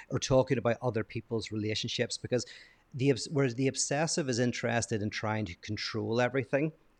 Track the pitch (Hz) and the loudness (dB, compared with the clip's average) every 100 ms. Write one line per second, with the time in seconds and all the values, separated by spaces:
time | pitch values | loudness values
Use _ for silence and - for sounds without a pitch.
0 | - 123 - 131 127 127 120 113 127 113 | -4 -2 4 4 6 4 2 0 0 -2
1 | 107 - - 117 101 110 107 107 120 - | -2 -6 -4 -4 -2 -2 -2 -2 -2 -2
2 | 117 - - 123 - - - - _ 143 | -2 -4 -2 -2 -2 -10 -20 -20 _ 0
3 | 135 127 - 135 139 117 135 131 - 143 | 2 2 0 0 0 2 0 0 0 0
4 | 160 - 143 120 123 113 117 117 110 113 | 0 0 0 2 2 2 0 0 0 0
5 | 101 - 110 110 104 87 - 104 - 113 | -2 -2 -2 -2 -4 -8 -8 -6 -4 -4
6 | 104 117 123 135 120 139 156 156 _ _ | 0 2 2 0 0 0 0 -4 _ _